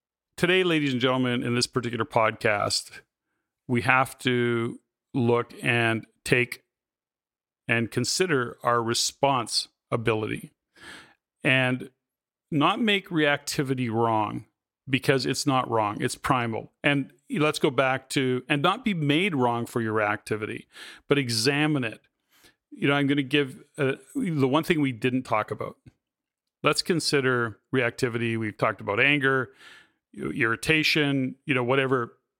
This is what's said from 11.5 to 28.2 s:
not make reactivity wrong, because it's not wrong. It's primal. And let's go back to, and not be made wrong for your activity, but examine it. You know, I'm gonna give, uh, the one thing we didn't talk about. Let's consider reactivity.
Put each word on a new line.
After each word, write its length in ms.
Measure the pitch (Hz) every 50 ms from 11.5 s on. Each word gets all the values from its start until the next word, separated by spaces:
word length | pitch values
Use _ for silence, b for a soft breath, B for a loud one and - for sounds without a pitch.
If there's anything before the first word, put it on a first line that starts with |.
| 131 131 127 127 127 127 147 - _ _ _ _ _ _ _ _ _ _ _ -
not 280 | 165 139 147 175 208 -
make 280 | 240 208 202 196 - -
reactivity 840 | 175 156 151 143 143 143 - - - - 139 131 135 127 127 113
wrong, 540 | 107 117 117 113 110 110 104 107 120 120 110 _ _ _ _ _ _ _ - 131
because 360 | 127 123 - 147 139 135 120
it's 200 | 143 131 - -
not 220 | 147 131 127 - -
wrong. 280 | 113 110 107 101 104 -
It's 140 | - 127 -
primal. 580 | - - - 135 123 120 117 110 110 - - _ -
And 300 | - 147 143 139 135 - - _ _ -
let's 280 | 269 165 147 151 147 -
go 100 | - 156
back 400 | 123 139 135 131 131 131 - -
to, 340 | - 147 131 127 127 123 - -
and 140 | 151 147
not 240 | 143 175 196 254 -
be 80 | 214 196
made 400 | 165 147 143 143 165 190 208 156
wrong 320 | 131 123 120 117 117 117
for 160 | - - 123
your 180 | 113 110 107 110
activity, 680 | 104 104 104 - - - 110 104 107 98 - - - B B B B B B B B -
but 80 | 143 139
examine 680 | 135 117 117 110 107 143 139 143 151 156 151 139 123
it. 160 | 107 - - _ _ _ _ _ b b b b b b b _ _
You 180 | 294 - 139 139
know, 60 | 143
I'm 120 | 143 143
gonna 160 | 135 143 143
give, 400 | 135 131 143 147 143 127 - - - _ -
uh, 200 | - 143 131 135 - - _ -
the 340 | 277 262 180 160 143 135 127
one 160 | 135 160 165
thing 160 | - 175 151
we 120 | 143 135
didn't 320 | 120 107 127 127 120 127 123
talk 260 | - 117 107 107 -
about. 260 | - - - - - _ _ - _ _ _ _ _ _ _ _ _ _ _ _ _ -
Let's 180 | - 143 151 -
consider 800 | - - 180 151 - - 151 139 127 131 127 120 117 113 104 _ _ - 131
reactivity. 640 | 131 120 117 - - 131 120 113 117